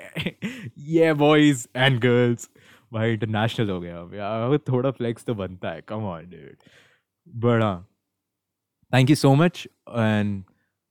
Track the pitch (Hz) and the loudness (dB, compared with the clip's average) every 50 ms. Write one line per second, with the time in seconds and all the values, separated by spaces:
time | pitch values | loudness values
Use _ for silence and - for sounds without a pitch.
0 | 87 - - 165 - 175 - - - 226 262 247 190 117 - - 143 151 160 165 | -14 -12 -10 -10 -8 -10 -10 -10 -12 -12 -12 -12 -16 -16 -16 -14 -6 0 2 4
1 | 165 160 156 143 147 151 151 151 151 147 143 120 - - - 127 131 135 131 113 | 4 4 4 4 4 6 6 6 6 4 4 2 -4 -8 -4 0 2 2 2 2
2 | 120 123 120 123 123 120 120 - - - _ _ _ _ - _ _ - 113 110 | 2 2 4 4 4 2 0 -2 -6 -18 _ _ _ _ -20 _ _ -10 -6 -4
3 | 110 117 113 104 117 110 107 104 110 113 - - 113 98 92 90 87 85 85 85 | -2 -2 -2 -2 -4 -4 -2 -2 -2 -2 -2 -2 -4 -4 -4 -6 -8 -10 -14 -14
4 | 87 90 95 101 101 101 110 113 113 123 151 147 - - 127 123 127 139 127 - | -16 -14 -12 -10 -8 -6 -4 -4 -2 0 0 -2 -2 -2 -2 0 0 -2 -4 -4
5 | 120 117 113 - - - 120 101 92 90 92 90 - 95 82 78 - - 107 110 | -4 -6 -6 -6 -6 -8 -6 -6 -6 -10 -10 -10 -10 -10 -10 -10 -12 -12 -10 -8
6 | 110 98 85 80 85 90 90 78 73 - - _ _ _ _ _ _ _ _ _ | -8 -8 -10 -10 -14 -18 -20 -20 -20 -20 -20 _ _ _ _ _ _ _ _ _
7 | _ _ _ _ _ - - 117 113 120 117 113 113 104 92 85 95 _ _ _ | _ _ _ _ _ -18 -8 -2 0 2 2 2 2 0 -2 -4 -10 _ _ _
8 | _ _ _ _ _ _ _ _ _ _ _ _ _ _ _ _ _ - 120 127 | _ _ _ _ _ _ _ _ _ _ _ _ _ _ _ _ _ 0 2 2
9 | 131 123 147 - - 139 135 143 170 180 - - - - _ _ _ - - 120 | 4 4 4 4 4 4 6 6 4 2 0 -4 -18 -20 _ _ _ -8 -4 -2
10 | 110 110 107 104 104 104 101 95 92 _ _ _ _ _ _ _ _ _ | 0 0 2 0 0 -2 -4 -8 -10 _ _ _ _ _ _ _ _ _